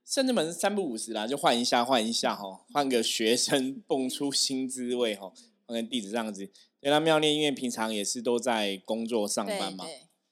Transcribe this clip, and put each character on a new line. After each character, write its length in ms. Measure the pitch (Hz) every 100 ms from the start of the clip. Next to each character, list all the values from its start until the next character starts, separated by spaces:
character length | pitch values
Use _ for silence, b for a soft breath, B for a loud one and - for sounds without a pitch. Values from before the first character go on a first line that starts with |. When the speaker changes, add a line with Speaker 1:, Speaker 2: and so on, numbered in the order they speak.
Speaker 1:
圣 220 | - - 262
真 80 |
门 180 | 226 160
三 240 | 180 196 202
不 100 | 160
五 120 | 110
时 160 | 117
啦， 120 | 110 110
就 80 |
换 240 | 139 170 120
一 60 |
下， 180 | 120 127
换 240 | 120 127 110
一 60 |
下 240 | 113 127 101
吼， 240 | 98 95 -
换 120 | 147 139
个 160 | 120
学 320 | 107 - 110
生 480 | 123 - 139 131 135 -
蹦 200 | 139 127
出 240 | - 143
新 380 | 135 - 131 131
滋 260 | 127 123
味 220 | 123 117 98
吼， 160 | 95 b b _
换 100 | -
个 80 | 117
弟 200 | 113 127
子 80 | 98
这 60 | 117
样 120 | 110
子。 140 | 98 98 b b _
对， 120 | 139
那 100 | 151
妙 180 | 160 156
念 140 | 151
因 60 | 151
为 100 | 147
平 200 | 131 127
常 240 | 113 110
也 100 | 107
是 160 | 98 127
都 180 | 117 120
在 380 | 127 113 101 98
工 220 | - 113 113
作 200 | 117 104
上 200 | - 104
班 280 | 101 95
嘛， 120 | 95 90
Speaker 2:
对， 60 |
对。 60 | 139 _ _ _